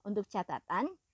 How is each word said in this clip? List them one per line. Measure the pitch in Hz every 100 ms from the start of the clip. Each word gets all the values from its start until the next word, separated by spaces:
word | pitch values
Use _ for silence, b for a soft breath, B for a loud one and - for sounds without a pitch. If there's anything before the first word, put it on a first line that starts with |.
Untuk | 202 208 196
catatan, | 202 180 131 _ 180 285 370 _